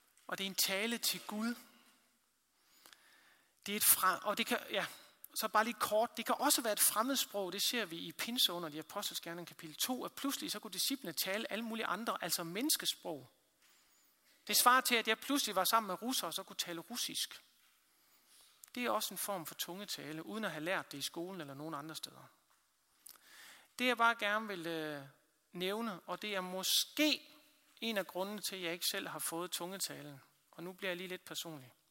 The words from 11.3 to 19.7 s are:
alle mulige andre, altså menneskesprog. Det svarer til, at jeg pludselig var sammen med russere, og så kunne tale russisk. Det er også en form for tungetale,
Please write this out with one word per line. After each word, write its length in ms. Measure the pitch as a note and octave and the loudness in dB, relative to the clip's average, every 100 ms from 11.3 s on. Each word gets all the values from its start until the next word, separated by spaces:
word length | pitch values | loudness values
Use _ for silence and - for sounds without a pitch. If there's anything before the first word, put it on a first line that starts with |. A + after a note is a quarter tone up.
| G3+ A3+ | 0 0
alle 120 | G3+ | -2
mulige 220 | A#3 A3 - | -2 -2 0
andre, 320 | F3+ A#3 F#3+ | 0 0 -2
altså 200 | E3+ - | 0 0
menneskesprog. 840 | E3 F#3 D4 - - - - D3 C3 _ _ _ _ _ _ _ _ _ _ _ - | -2 -2 2 2 2 -2 -6 -8 -10 _ _ _ _ _ _ _ _ _ _ _ 2
Det 100 | G#3+ | 8
svarer 240 | B3 B3+ | 10 10
til, 140 | - | 8
at 140 | B3 A#3 | 4 4
jeg 100 | A3 | 0
pludselig 380 | - C#4 - F#3+ | 2 2 2 2
var 80 | |
sammen 220 | F3+ A3+ G#3 | 4 4 2
med 160 | F3+ | -4
russere, 260 | A#3 C4 F3 | -2 -2 -2
og 60 | |
så 80 | F#3+ | -6
kunne 140 | F#3+ G3 | -8 -6
tale 240 | - E3+ | -6 -6
russisk. 640 | - A#3+ - - - - - _ _ _ _ _ _ _ _ - - - - | -6 -6 -4 -2 -4 -6 -20 _ _ _ _ _ _ _ _ -20 -20 -20 -10
Det 100 | B3 | -4
er 60 | A#3+ | 0
også 240 | G#3+ - | 0 -2
en 40 | F#3+ | -4
form 280 | - G3 D3+ | -4 -4 -6
for 80 | |
tungetale, 720 | - - | -8 -8